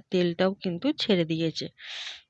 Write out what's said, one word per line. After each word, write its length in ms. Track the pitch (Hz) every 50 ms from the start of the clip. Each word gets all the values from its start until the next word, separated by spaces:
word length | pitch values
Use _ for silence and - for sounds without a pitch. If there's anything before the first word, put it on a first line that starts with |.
| -
তেলটাও 460 | _ - 180 180 175 170 - 185 190 196
কিন্তু 340 | - - 190 170 170 - 277 311
ছেড়ে 280 | - - - 202 180 165
দিয়েছে। 400 | 156 165 160 165 160 151 - - 170 - _ - - - - - - - - -